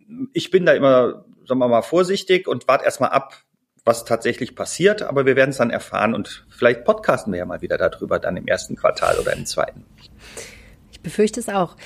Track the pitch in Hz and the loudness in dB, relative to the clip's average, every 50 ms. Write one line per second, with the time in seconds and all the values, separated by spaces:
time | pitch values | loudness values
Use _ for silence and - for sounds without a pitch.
0 | _ - - 127 135 - - 170 - - - 185 180 160 143 123 139 135 131 127 | _ -18 -14 -12 -10 -8 -6 -6 -2 0 0 2 4 4 4 6 6 6 6 6
1 | 123 101 - - - _ _ _ _ - 127 131 123 123 120 113 - - 160 180 | 4 2 -2 -6 -14 _ _ _ _ -4 -2 0 2 2 2 2 2 2 2 2
2 | 185 175 196 196 - - 185 180 185 - 127 123 - - 131 143 - 123 - - | 2 2 0 -2 0 0 0 0 0 -2 -6 -2 2 2 2 2 2 0 -2 0
3 | 131 - - 135 - - - - _ _ _ _ _ _ _ _ - 113 113 - | 0 0 0 0 -2 -4 -12 -20 _ _ _ _ _ _ _ _ 0 2 2 2
4 | - - 117 - - 120 120 - 123 - - - 98 - - - 165 202 208 208 | 0 -4 -4 -2 -2 -2 -4 -4 -6 -10 -8 -10 -10 -8 -2 2 2 2 2 0
5 | - - - 139 131 135 127 135 135 143 135 - 120 117 - - - - 98 98 | -4 -2 -2 0 2 4 4 4 2 2 2 0 -2 -2 -2 -4 -6 -6 -2 0
6 | 104 110 113 107 101 - - - - _ - - 123 120 117 - - - - - | 0 0 0 -2 -6 -8 -12 -18 -20 _ -2 2 2 2 2 2 0 0 0 0
7 | - - 135 123 - - 90 87 90 90 82 82 90 - 85 - 92 85 - - | 0 0 0 0 -2 -4 -6 -6 -6 -8 -8 -8 -6 -4 -2 0 -2 -2 -2 -4
8 | 90 - 92 85 - 87 90 82 - - 92 92 - - - - - - - - | -6 -6 -4 -4 -4 -6 -6 -6 -4 -4 -4 -4 -4 -8 -6 -2 0 0 0 0
9 | - 50 50 - - - - - - - - - - - - - - _ _ _ | 0 0 0 0 -2 -4 -6 -6 -6 -6 -4 -4 -4 -6 -8 -12 -20 _ _ _
10 | - - - - - - - - - - - - - - - _ _ _ - - | -20 -20 -20 -20 -20 -20 -18 -18 -18 -18 -20 -20 -20 -20 -20 _ _ _ -20 -14
11 | - 170 - - 214 214 - 247 233 - 202 196 175 - - - - | -14 -6 -2 0 0 0 0 -4 -8 -4 -2 -2 -2 -2 -6 -12 -20